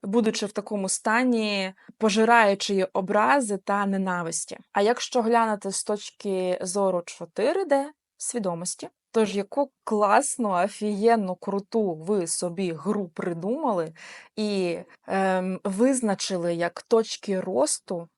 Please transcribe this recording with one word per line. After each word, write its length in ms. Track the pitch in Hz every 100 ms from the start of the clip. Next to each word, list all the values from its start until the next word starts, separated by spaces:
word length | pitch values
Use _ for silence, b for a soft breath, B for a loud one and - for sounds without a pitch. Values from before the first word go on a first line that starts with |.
будучи 420 | 202 220 220 220 208
в 60 |
такому 380 | - 196 208 190
стані, 840 | - 220 220 254 233 214 202 190 190 B -
пожираючи 880 | 220 202 220 233 208 196 - 196 185
образи 640 | - 190 208 226 285 233 196
та 280 | - 202 202
ненависті. 720 | 196 190 175 165 170 - - -
А 80 | -
якщо 400 | 202 247 - 254
глянути 500 | 226 233 226 208 196
з 120 | 196
точки 760 | - 208 - _ 208 190 185 180
зору 400 | 185 196 196 180 170
чотири 600 | - 165 - 226 349 370
Д 260 | 277 285 - _ _
свідомості, 720 | - 240 190 170 180 - - _ _
тож 240 | 226 214 196
яку 360 | 196 - 277 _
класну, 680 | - 220 208 220 294 - 226
офігенну, 840 | 180 196 - 214 208 220 233 190 180
круту 580 | - 196 202 226 202
ви 340 | 156 160 208 165
собі 440 | - 175 170 190
гру 360 | 160 160 208 180
придумали 840 | - 190 165 185 269 302 190 160 160 B B B -
і, 420 | 214 202 180 170 180 B -
ем, 520 | 190 190 185 185 185
визначили 920 | 202 190 254 262 226 196 - 185 170 170
як 260 | 170 -
точки 600 | - 226 220 - - 190
росту 680 | 185 214 302 - - 175 170